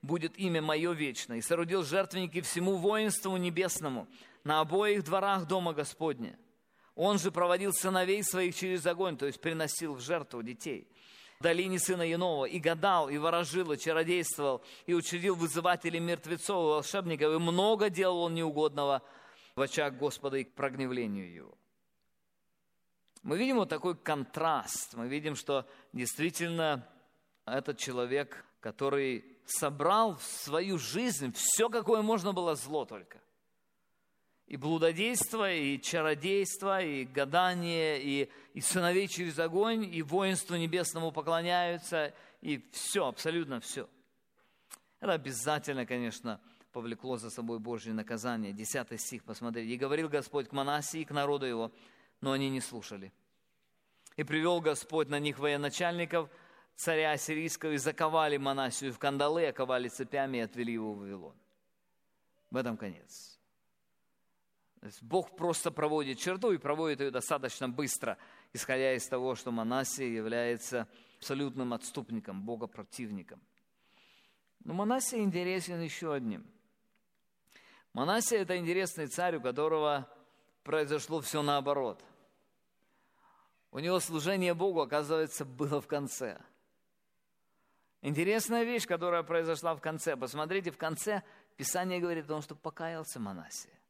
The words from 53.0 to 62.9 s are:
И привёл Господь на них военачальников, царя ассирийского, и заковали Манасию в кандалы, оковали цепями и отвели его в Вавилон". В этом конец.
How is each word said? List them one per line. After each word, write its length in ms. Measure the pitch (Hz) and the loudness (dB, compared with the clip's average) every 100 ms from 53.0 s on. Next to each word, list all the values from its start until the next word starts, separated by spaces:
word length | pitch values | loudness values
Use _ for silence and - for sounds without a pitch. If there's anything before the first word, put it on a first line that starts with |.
| 95 _ _ _ _ _ _ _ _ _ - - | -14 _ _ _ _ _ _ _ _ _ -16 -8
И 60 | |
привёл 380 | 151 156 165 175 | -2 2 4 4
Господь 480 | 156 143 - 160 143 | 2 0 -2 0 0
на 100 | 143 | 0
них 200 | 147 127 | -2 0
военачальников, 880 | 147 143 143 - 180 175 170 170 151 - - - _ - | 0 2 0 0 -2 0 0 -2 -2 -10 -20 -20 _ -6
царя 360 | - 160 156 | 0 2 2
ассирийского, 640 | 147 - 156 160 - 160 | 0 0 -2 -2 -4 -2
и 40 | 147 | 0
заковали 600 | 131 151 156 160 156 143 | -2 0 2 4 4 2
Манасию 560 | 139 135 131 - 135 | 0 0 -2 -2 -6
в 60 | 117 | -2
кандалы, 480 | 143 139 143 165 160 | 0 2 2 4 0
оковали 420 | 123 131 127 123 | 0 0 0 -2
цепями 500 | - 123 139 135 127 | -6 -4 0 0 0
и 20 | |
отвели 320 | 110 120 117 | -4 -4 -4
его 200 | 113 110 | -2 -4
в 60 | 104 | -6
Вавилон". 360 | 101 98 78 - _ _ _ _ _ _ _ _ _ _ _ | -8 -10 -12 -18 _ _ _ _ _ _ _ _ _ _ _
В 60 | 123 | -4
этом 200 | 123 110 | -4 -6
конец. 600 | 104 | -8